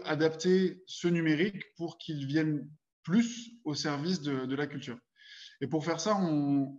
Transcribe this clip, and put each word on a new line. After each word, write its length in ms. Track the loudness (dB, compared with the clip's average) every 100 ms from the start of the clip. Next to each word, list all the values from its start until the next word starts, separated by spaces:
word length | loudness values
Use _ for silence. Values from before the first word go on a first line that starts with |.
adapter 800 | -2 2 2 2 4 4 4 -2 -14
ce 200 | -4 2
numérique 560 | 2 4 2 2 -2 -14 -8
pour 220 | -8 -8
qu'il 280 | -8 -6 0
vienne 400 | 0 2 0 -4 -16 _ _
plus 500 | 2 2 2 -2 -16 -10
au 100 | -6
service 480 | -4 -2 -2 -2 -2
de, 240 | -2 -2 -2
de 100 | -2
la 100 | -4
culture. 320 | -6 -10 -12 _ _ -20 -20 -20 -8
Et 60 | -4
pour 160 | -2
faire 160 | -2 -2
ça, 180 | 0 2
on, 580 | 2 2 2 2 0